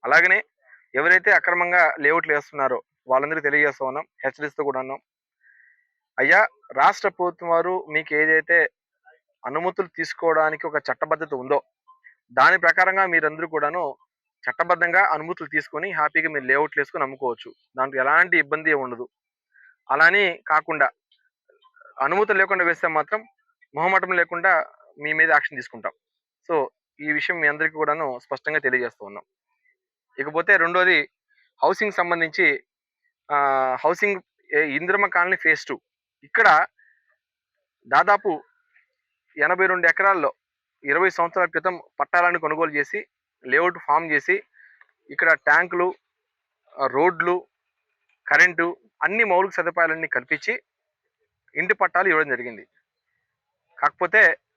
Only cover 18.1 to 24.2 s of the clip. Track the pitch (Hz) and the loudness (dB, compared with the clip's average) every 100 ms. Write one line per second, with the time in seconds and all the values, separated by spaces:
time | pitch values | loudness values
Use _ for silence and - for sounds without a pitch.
18.1 | 151 180 175 143 151 160 147 127 120 123 | 2 2 0 0 -2 0 -2 -2 -8 -12
19.1 | _ _ _ _ _ - _ _ 139 165 | _ _ _ _ _ -20 _ _ 4 4
20.1 | 190 196 170 - 156 156 156 139 - _ | 4 0 -2 -2 -2 0 0 0 -2 _
21.1 | _ _ _ _ _ _ _ - - 135 | _ _ _ _ _ _ _ -20 -6 -4
22.1 | 180 214 196 190 190 170 165 175 156 147 | -2 0 0 0 0 0 0 -2 -2 -4
23.1 | 214 220 _ _ _ _ 143 170 190 185 | -6 -8 _ _ _ _ -4 0 0 0
24.1 | 180 | -2